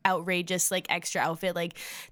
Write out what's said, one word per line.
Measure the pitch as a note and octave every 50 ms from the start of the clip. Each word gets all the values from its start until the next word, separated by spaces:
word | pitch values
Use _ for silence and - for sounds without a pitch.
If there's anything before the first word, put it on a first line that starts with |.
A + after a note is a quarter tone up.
| -
outrageous, | G3 F#3 E3+ E3+ F3+ F#3 F3+ F3 F3 F#3 F3+ - -
like, | F#3+ F3+ E3+ -
extra | - F3 E3 - - F3
outfit. | B2 D#3 E3 E3 - F#3 F3
Like, | F3 E3+ F3 - - - - - - - -